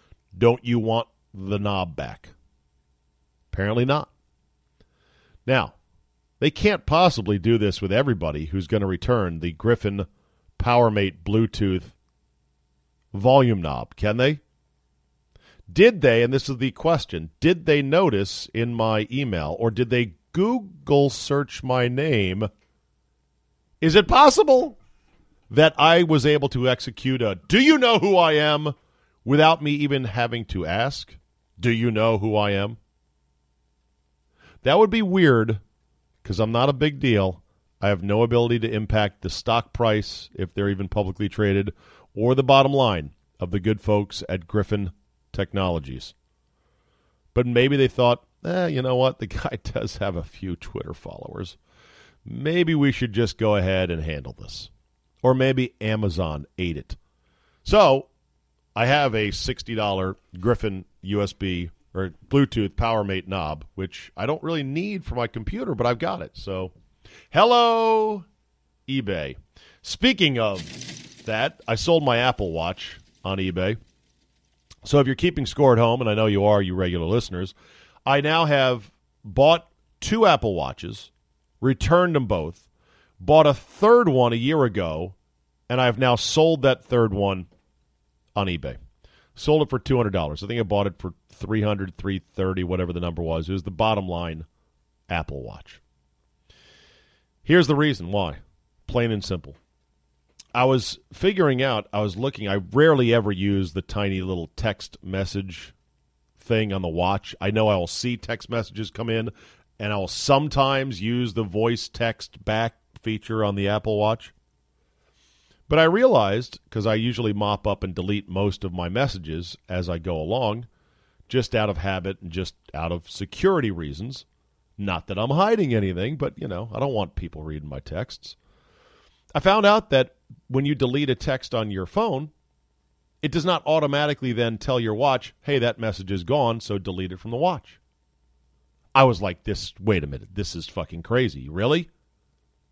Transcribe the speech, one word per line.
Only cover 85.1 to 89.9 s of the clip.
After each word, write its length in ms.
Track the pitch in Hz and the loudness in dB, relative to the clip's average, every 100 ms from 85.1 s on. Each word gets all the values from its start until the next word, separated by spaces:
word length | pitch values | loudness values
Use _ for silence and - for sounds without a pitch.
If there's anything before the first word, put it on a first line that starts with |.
| - _ _ _ _ - | -12 _ _ _ _ -6
and 100 | 127 | 0
I've 200 | 127 113 | 0 2
now 160 | 127 120 | 2 2
sold 480 | - 156 160 160 | 0 2 2 4
that 200 | 131 127 | 2 0
third 300 | - 123 113 | 0 2 2
one 320 | 95 98 92 87 _ _ _ _ _ _ _ _ 107 | 2 -2 -2 -8 _ _ _ _ _ _ _ _ -4
on 120 | 95 | -4
eBay. 300 | 85 67 62 - _ _ _ _ - | -4 -8 -14 -18 _ _ _ _ -8
Sold 260 | - 156 | 0 0
it 80 | 143 | 0
for 80 | 127 | -4
two 200 | - | -2